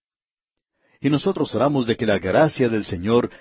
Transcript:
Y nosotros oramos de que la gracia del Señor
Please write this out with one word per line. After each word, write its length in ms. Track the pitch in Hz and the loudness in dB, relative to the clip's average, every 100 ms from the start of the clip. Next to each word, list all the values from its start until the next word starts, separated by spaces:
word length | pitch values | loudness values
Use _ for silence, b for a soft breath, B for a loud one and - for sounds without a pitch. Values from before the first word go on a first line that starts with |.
| _ _ _ _ _ _ _ _ _ _ | _ _ _ _ _ _ _ _ _ _
Y 80 | 139 | -2
nosotros 440 | 143 196 180 139 | 0 -2 -2 -4
oramos 320 | 135 139 139 117 | 0 0 0 0
de 120 | 110 | 0
que 80 | 110 | 0
la 120 | 98 | 0
gracia 520 | 95 110 156 - 120 | 0 2 2 2 0
del 160 | 113 101 | 0 -4
Señor 440 | 90 101 120 - B | -6 2 2 2 B